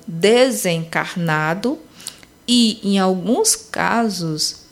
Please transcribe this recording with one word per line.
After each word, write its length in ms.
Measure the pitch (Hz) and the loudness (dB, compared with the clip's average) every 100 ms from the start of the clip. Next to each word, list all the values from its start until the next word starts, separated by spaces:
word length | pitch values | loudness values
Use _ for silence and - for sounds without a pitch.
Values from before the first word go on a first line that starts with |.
| - | -10
desencarnado, 1700 | 165 196 240 262 214 185 165 165 160 160 - 165 156 156 175 240 311 - - - - - _ - | 0 4 4 4 2 -2 -2 -4 -4 -4 -4 -2 0 0 -2 -4 -4 -10 -20 -18 -18 -20 _ 0
e, 320 | 240 226 - | 2 4 0
em 160 | 196 196 | -2 2
alguns 580 | 190 185 175 285 440 - | 2 0 0 0 0 -2
casos 1040 | - - 175 214 233 180 165 156 - - - | -6 -4 -2 0 -2 -4 -6 -4 -6 -8 -18